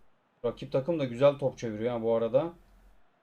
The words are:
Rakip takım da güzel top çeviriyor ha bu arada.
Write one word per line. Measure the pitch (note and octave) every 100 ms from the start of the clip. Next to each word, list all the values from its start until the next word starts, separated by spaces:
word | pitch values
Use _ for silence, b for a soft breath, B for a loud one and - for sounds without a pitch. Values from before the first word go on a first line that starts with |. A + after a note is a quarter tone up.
| - _ _ _ A#2+
Rakip | A2+ C3+
takım | D3 C3+ E3+
da | C3+
güzel | A#2+ C#3
top | C#3 C3+ -
çeviriyor | A#2+ G#2 A2+
ha | A#2+
bu | A2+ A2+
arada. | A2+ B2 E3 - - - - - _ _